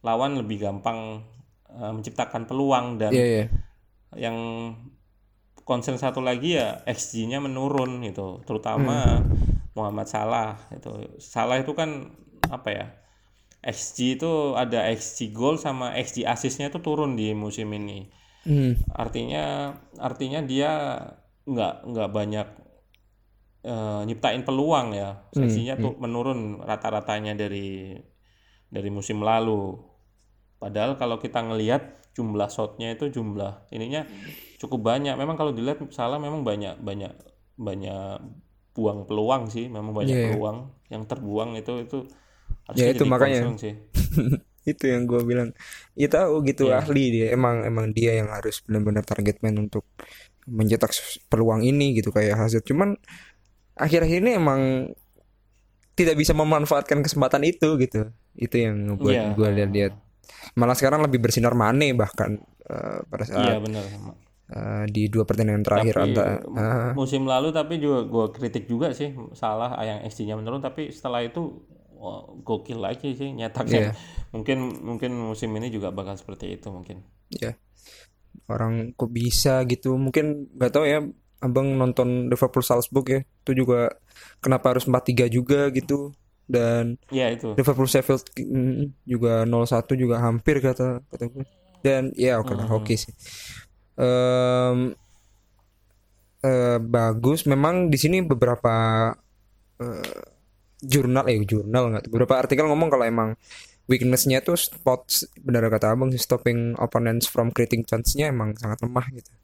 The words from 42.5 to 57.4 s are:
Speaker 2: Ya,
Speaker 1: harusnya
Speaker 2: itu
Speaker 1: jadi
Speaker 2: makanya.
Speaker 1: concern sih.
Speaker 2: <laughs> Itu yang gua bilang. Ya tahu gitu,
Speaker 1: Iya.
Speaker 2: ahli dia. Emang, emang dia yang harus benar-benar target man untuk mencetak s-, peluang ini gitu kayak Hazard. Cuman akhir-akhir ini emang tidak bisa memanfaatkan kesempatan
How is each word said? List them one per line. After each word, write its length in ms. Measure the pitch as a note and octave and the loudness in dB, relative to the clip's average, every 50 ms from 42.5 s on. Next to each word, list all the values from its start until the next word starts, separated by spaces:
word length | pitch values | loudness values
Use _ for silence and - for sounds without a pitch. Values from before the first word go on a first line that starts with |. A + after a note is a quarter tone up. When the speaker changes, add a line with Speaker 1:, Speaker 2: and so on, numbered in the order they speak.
| - - _ - | -10 -10 _ -6
Speaker 2:
Ya, 160 | A#2 B2+ B2 | 0 2 2
Speaker 1:
harusnya 60 | A#2+ | 2
Speaker 2:
itu 60 | C3 B2 | 4 4
Speaker 1:
jadi 100 | D3 C3 | 4 4
Speaker 2:
makanya. 320 | B2+ B2 C3+ C#3 C3+ B2 A#2+ | 6 6 6 4 4 2 0
Speaker 1:
concern 140 | A#2+ A2+ | 0 -2
sih. 160 | G#2 A2 G#2+ G#2 G#2+ - - - | -4 -8 -10 -10 -10 -16 -2 0
Speaker 2:
<laughs> 540 | - - - - D3+ A#2 B2 C#3 - - _ _ _ _ | 0 0 2 2 2 2 2 0 0 -2 _ _ _ _
Itu 180 | - C#3+ - - | -4 -4 0 0
yang 180 | C3+ B2 B2 B2 | 0 0 2 0
gua 180 | A#2+ A#2+ A#2+ | 2 2 0
bilang. 280 | A#2+ A#2+ B2 B2 A#2+ A#2 - _ - - - - - _ _ | 2 2 0 0 0 -2 -6 _ -18 -18 -18 -20 -20 _ _
Ya 120 | - C#3+ | -2 0
tahu 360 | C#3+ C#3+ D3+ F#3+ F3 D3+ D#3 C#3+ | 2 4 4 4 4 2 2 2
gitu, 240 | C3+ C#3 - C3+ | 0 2 2 4
Speaker 1:
Iya. 160 | C3 B2+ B2+ C#3+ | 4 4 2 2
Speaker 2:
ahli 260 | D3+ C#3+ C#3+ C3+ B2 | 2 2 2 2 4
dia. 160 | A2+ A2+ A2+ A2 | 2 2 2 2
Emang, 320 | A#2+ B2 B2+ A#2+ A#2+ A#2 A2 | 2 2 2 2 2 0 0
emang 260 | A2 A#2 A2+ A2 A2 | -2 0 0 0 0
dia 240 | G#2+ A2 A2+ A#2 A2+ | 0 2 2 4 4
yang 160 | A2 G#2+ G#2 | 2 0 -2
harus 320 | G#2+ G#2 - A2 - - | -4 -6 -6 -6 -6 -6
benar-benar 400 | _ - G#2+ G#2+ G#2 G#2 G#2 G#2+ G2+ | _ -2 0 2 2 2 2 0 0
target 360 | - G#2+ - G#2 G#2 G2+ - | -2 -2 0 0 0 0 0
man 180 | - A2 G#2+ | 0 0 0
untuk 300 | G#2 G#2 G#2 - G#2+ - _ _ _ - - - - - _ _ _ _ - | 0 -2 -2 -4 -8 -8 _ _ _ -20 -20 -20 -20 -20 _ _ _ _ -8
mencetak 420 | A#2+ G#2+ A2 A2 A2+ A2 - G#2+ | 0 2 4 4 4 4 2 0
s-, 300 | - - - - - - - | 0 -4 -6 -8 -12 -14 -2
peluang 360 | _ - A2 A2+ A2+ A2 A2 | _ 2 4 4 4 4 4
ini 320 | A2+ B2+ C#3 C#3+ C#3+ C#3 B2+ | 4 4 4 4 4 4 2
gitu 160 | A2 G2+ A2 | 2 0 2
kayak 260 | G2 G#2 G#2+ G#2 G#2 | 2 2 4 4 2
Hazard. 300 | A2 A2 A2+ A2 A2+ - | 2 2 2 2 0 0
Cuman 320 | - C3+ D3+ G3 G3+ G3+ - _ - - - - - _ _ _ _ _ _ _ _ _ | 0 2 2 2 0 0 -4 _ -20 -20 -20 -20 -20 _ _ _ _ _ _ _ _ _
akhir-akhir 460 | - C3+ D3+ D3+ E3 E3 D#3+ E3 F3+ | -2 0 2 4 4 4 4 2 4
ini 120 | F#3+ B3 A#3+ | 4 4 4
emang 260 | G3 E3 D3 C3+ C3+ C3 C3 C3 C3 C3 - - _ _ _ _ _ _ _ _ _ _ _ _ _ _ _ _ _ _ _ _ | 4 4 4 4 4 2 2 2 0 -2 -6 -10 _ _ _ _ _ _ _ _ _ _ _ _ _ _ _ _ _ _ _ _
tidak 220 | - F3+ E3 D#3 | 2 2 4 4
bisa 160 | D3 D3+ D3+ | 4 4 4
memanfaatkan 680 | D#3+ D3+ D#3 D#3 D#3+ D3+ D3+ D3 D3+ C#3+ C#3+ - D3 D3 | 4 4 4 4 4 2 4 4 2 2 4 2 2 2
kesempatan 440 | C#3+ D#3 - C#3+ C3+ B2+ - A2+ | 2 0 2 2 2 2 2 4